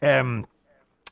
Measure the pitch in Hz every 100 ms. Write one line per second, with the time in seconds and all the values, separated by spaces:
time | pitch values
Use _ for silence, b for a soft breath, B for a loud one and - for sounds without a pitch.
0 | 143 135 127 117 98 _ _ _ _ _
1 | -